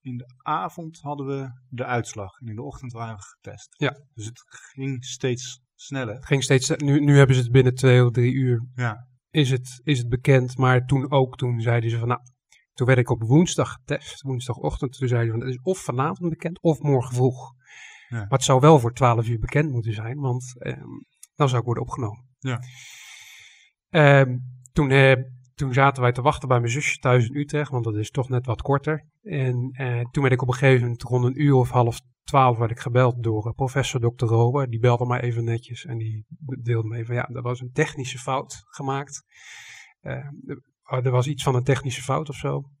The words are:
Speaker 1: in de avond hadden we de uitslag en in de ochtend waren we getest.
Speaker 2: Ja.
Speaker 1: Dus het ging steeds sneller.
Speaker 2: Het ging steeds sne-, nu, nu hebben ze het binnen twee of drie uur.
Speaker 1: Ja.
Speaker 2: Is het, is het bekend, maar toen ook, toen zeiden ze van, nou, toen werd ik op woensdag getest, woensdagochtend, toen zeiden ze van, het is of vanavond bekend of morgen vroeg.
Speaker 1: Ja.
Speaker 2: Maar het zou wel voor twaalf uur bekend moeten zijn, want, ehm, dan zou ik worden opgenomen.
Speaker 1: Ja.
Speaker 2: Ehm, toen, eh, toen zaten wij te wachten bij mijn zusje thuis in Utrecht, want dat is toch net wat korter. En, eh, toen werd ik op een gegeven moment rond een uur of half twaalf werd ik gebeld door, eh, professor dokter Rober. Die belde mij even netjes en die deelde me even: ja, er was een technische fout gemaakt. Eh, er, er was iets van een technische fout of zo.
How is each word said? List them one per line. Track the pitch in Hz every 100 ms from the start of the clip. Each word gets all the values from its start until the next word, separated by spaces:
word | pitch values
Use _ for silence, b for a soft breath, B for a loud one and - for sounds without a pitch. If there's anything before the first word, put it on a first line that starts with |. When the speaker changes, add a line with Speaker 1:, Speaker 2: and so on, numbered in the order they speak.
Speaker 1:
in | 135 123
de | 127 _
avond | - 151 180 - 165 165
hadden | 143 143 135
we | 139 131 - _
de | 120
uitslag | 123 120 110 107 95 _
en | 120
in |
de | 107
ochtend | 143 - 127
waren | 117 113 107
we |
getest. | - _ - 98 - _
Speaker 2:
Ja. | 143 - _
Speaker 1:
Dus | - 107
het | 120 _
ging | - - - 135 131
steeds | 127 - 131 123 - - _ _
sneller. | - 139 120
Speaker 2:
Het | 110 -
ging | 139
steeds | 131 139 -
sne-, | 160
nu, | 143 143
nu | 143 143
hebben | 135 127
ze |
het | 120
binnen | 131 127
twee | 127 131 123
of | 123
drie | 117 123
uur. | 131 131 120 123
Speaker 1:
Ja. | - 120 107 - _ _
Speaker 2:
Is | 156 135
het, | 131 127 -
is | - 135
het | 120
bekend, | 123 - 131 127 127
maar | 131 127 127
toen | 139 131
ook, | 139 131 -
toen | 127 117
zeiden | 113 120 113
ze | 117
van, | 120
nou, | 120 _ _ _ b b
toen | - 123
werd | 127
ik | 120
op | 110
woensdag | 110 143 180 - 104
getest, | - - 143 - -
woensdagochtend, | 135 127 123 117 - - 135 -
toen | 127
zeiden | 120 117
ze | 113
van, | 123
het | 127
is |
of | 185 185
vanavond | - 127 143 185 175
bekend | 160 180 175
of | 170 147
morgen | 147 135 120
vroeg. | 123 127 127 - _ B B B B B
Speaker 1:
Ja. | 113
Speaker 2:
Maar | 104
het | 131
zou | - 131
wel | 147 156
voor | 117
twaalf | - 127 117 113
uur | 117
bekend | 110 143 156
moeten | 123 110
zijn, | 107 110 139
want, | 139 123 123 -
ehm, | - 127 - - - _ -
dan | _ 143
zou | 123
ik | 113
worden | 117
opgenomen. | 123 - 110 104 _ _
Speaker 1:
Ja. | 131 127 B B B B B B B B B B B _ _
Speaker 2:
Ehm, | 170 143 139 135 127 - - -
toen, | - 143
eh, | 135 135 127 127 - _
toen | - 139
zaten | 127 139 131
wij | 123
te | 123
wachten | 131 147 131
bij | 123
mijn | 117
zusje | 117 - -
thuis | 131 123 127
in | 143
Utrecht, | 147 147 143
want | 127
dat | 117 107
is | 107
toch | - 127
net | 127 127
wat | 107
korter. | - 139 151 156 _ _
En, | 214 151 131 123 127
eh, | 127 127 120 120
toen | -
werd | 139
ik | 123
op | 127
een |
gegeven | 123 139 131
moment | 120 117
rond | 113 123
een | 123 131
uur | 147
of | 135 123
half | 127 117 120 _ _
twaalf | - 139 127 113
werd | 117
ik | 117
gebeld | - 123 127 123
door, | 113 107 110
eh, |
professor | - 135 139 127 131
dokter | 117 117 117
Rober. | 113 117 139 131
Die | 113
belde | 123 120 123
mij | 123
even | 120 117
netjes | 117 117 - 120
en | 175 117
die | 113 110 110 - 147 123
deelde | 117 117 110
me | 117
even: | 117
ja, | 120 -
er | 120
was | 120 123
een | 127
technische | 127 151 - 127 127
fout | - 143 143 - -
gemaakt. | - 139 139 147 - _ B B B B B B _
Eh, | -
er, | 131 143 143 - 139 _ _ _ 127
er | 127
was | 123 127
iets | 135
van | -
een | 127
technische | 127 131 131 120
fout | - 151 156
of | -
zo. | 139 139 139 _